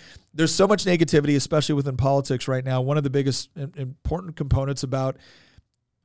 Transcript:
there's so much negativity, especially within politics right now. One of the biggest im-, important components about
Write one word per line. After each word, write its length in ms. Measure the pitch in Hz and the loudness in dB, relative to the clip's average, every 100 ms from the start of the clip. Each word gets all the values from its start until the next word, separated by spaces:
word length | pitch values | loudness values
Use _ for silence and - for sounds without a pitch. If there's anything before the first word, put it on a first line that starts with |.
| - - _ | -14 -20 _
there's 200 | 151 160 | 0 0
so 140 | - 196 | 4 4
much 160 | 202 | 4
negativity, 500 | 185 175 160 156 143 | 2 2 4 4 4
especially 400 | 143 - 151 - | 2 2 0 0
within 220 | 147 139 127 | 0 -2 -2
politics 500 | 135 139 135 131 - | 0 0 0 -4 -2
right 180 | 131 | -4
now. 160 | 131 127 | -2 -2
One 160 | 131 151 | 0 0
of 60 | |
the 80 | 139 | 0
biggest 380 | 139 135 127 - - | 0 0 -2 -6 -10
im-, 160 | 139 147 | -12 -8
important 600 | 127 139 - 165 185 156 | -10 -8 -6 -6 -6 -6
components 480 | 143 135 135 135 | 0 0 0 -4
about 320 | 131 131 131 - - - _ _ _ _ _ _ | -4 -2 -2 -6 -14 -20 _ _ _ _ _ _